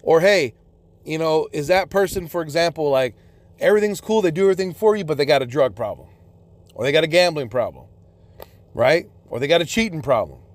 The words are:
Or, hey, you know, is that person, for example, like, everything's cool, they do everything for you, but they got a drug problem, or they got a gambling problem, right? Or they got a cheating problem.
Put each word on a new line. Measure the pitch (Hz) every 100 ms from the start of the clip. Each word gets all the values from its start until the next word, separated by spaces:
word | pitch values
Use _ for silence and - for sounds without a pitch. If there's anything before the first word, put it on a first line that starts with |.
Or, | - 160
hey, | 185 202 135 - _ _ _ _ -
you | 156
know, | 160 156 151
is | 156 143
that | 180 175
person, | 196 190 196 170
for | 175
example, | 160 147 170 160 151
like, | 131 131 - _ _ _ _
everything's | 170 208 208 190
cool, | - 220
they | 185
do | 160
everything | 196 190 185
for | 165 214 214
you, | 165
but | 147
they | 139
got | 143
a | 127
drug | 135 131 101
problem, | 110 92 - _ - _ _ _ _
or | -
they | 127
got | 147
a | 160
gambling | 165 180 156 123
problem, | 120 101 65 - - _ _ _ - - _ _
right? | - 123 165 - _ _
Or | 120
they | 139
got | 170
a | 165
cheating | - 226 165
problem. | 135 123 87 64 -